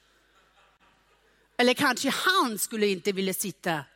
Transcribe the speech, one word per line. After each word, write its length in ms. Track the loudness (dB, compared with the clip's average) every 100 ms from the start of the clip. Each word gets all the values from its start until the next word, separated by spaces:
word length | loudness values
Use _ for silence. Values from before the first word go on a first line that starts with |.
| _ _ _ _ _ _ _ _ _ _ _ _ _ _ _ 0
Eller 180 | 2
kanske 360 | 4 0 0 -2
han 480 | 0 2 2 0 -2
skulle 280 | -6 0 0
inte 260 | 0 -2
vilja 220 | -2 -2
sitta 500 | -2 -6 -6 -4 -4 -6